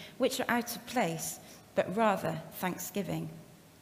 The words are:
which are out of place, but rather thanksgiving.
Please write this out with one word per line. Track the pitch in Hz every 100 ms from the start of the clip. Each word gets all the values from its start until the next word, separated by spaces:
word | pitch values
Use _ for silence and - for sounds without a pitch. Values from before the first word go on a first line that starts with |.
| - -
which | 254 -
are | -
out | 240 233 180
of | -
place, | 247 180 165 - - - - -
but | - - 190
rather | 220 190 165 160 -
thanksgiving. | - 180 170 - 208 165 160 160 - - - - -